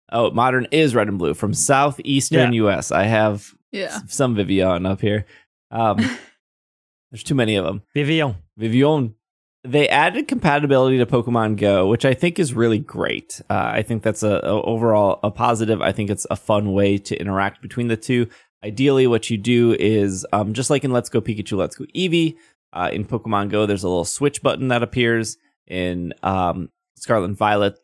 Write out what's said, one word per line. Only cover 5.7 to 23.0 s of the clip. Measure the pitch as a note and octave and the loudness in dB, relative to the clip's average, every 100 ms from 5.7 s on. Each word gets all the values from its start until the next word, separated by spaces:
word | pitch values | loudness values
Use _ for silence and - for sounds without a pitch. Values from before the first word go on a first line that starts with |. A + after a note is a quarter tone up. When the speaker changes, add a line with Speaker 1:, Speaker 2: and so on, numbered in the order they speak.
Speaker 1:
Um, | A2+ A2+ G2+ | -2 0 0
Speaker 3:
<laughs> | A3+ - - _ _ _ _ _ _ _ _ | -2 -6 -16 _ _ _ _ _ _ _ _
Speaker 1:
there's | A2+ | -12
too | - | -2
many | C#3+ A2+ G#2 | 0 2 0
of | E2 | 0
'em. | G#2 - | -4 -6
Speaker 2:
Vivillon. | C#3+ C#3+ D#3+ C#3+ F#2 - - | -4 0 0 0 -4 -12 -8
Speaker 1:
Vivillon. | A2 A#2 C#3+ D#3 A#2+ G#2+ _ _ _ _ B2+ | 0 4 4 2 -2 -8 _ _ _ _ -4
They | C#3 C#3+ | 0 2
added | C#3 E3 G3+ D4+ | 2 2 0 -4
compatibility | C4 F3+ C#3+ D3 C3+ C3 C3 | -2 0 2 2 4 4 2
to | A#2+ | 2
Pokemon | B2+ A#2 A#2 A2 G#2+ | 0 0 0 0 0
Go, | G#2 G2+ F#2+ | 2 4 4
which | A#2 | 2
I | C3+ | 2
think | B2+ F3 F3 | 2 0 -2
is | D#3+ | -2
really | A#2 A#2 G#2+ | 0 2 0
great. | - - - G1+ - - - | -2 -6 -4 -4 -8 -12 -4
Uh, | G2+ A2+ | -2 -2
I | A2 | -4
think | G#2+ A2+ | -4 -4
that's | A2 G#2 | -2 -2
a, | G#2+ G2 | 0 0
a | - G#2 | 0 -2
overall | - A2+ A#2 G#2+ G2+ - | -2 0 2 4 2 0
a | G#2 | -4
positive. | - A#2+ A2+ A2 G#2+ | -2 0 0 0 0
I | - | -2
think | G2 G2+ | -2 -4
it's | G2+ - | -4 -6
a | G2+ | -6
fun | - G#2 G#2 | -2 0 0
way | G2 G2+ G2+ | 2 2 0
to | - - | -4 -8
interact | F#2+ F#2+ G2 - | -4 -2 -2 -4
between | G#2+ - A#2+ | -12 -6 -4
the | A2 | -4
two. | - B2 A#2 - _ _ | -2 -2 -2 -6 _ _
Ideally, | - G#2 C#3 C3+ B2+ | -10 -2 2 4 4
what | A#2 - | 2 0
you | A2+ | -4
do | G#2+ A#2+ A#2 A2+ | 0 4 4 4
is, | G2+ A2 G2+ F#2+ - | 2 2 0 -2 -2
um, | G2+ G#2 | -2 -2
just | G#2+ C3 | -4 -2
like | C#3+ | 0
in | C3+ | 0
Let's | B2 A#2+ | -2 -2
Go | B2 | -2
Pikachu, | G#2 G#2+ - G2+ | -2 -6 -4 -4
Let's | E2+ - | -4 -6
Go | C3 - | -10 -4
Eevee, | F3+ E3+ D#3+ D#3+ _ _ _ | 0 2 0 -2 _ _ _
uh, | - F2 | -6 -4
in | - | -4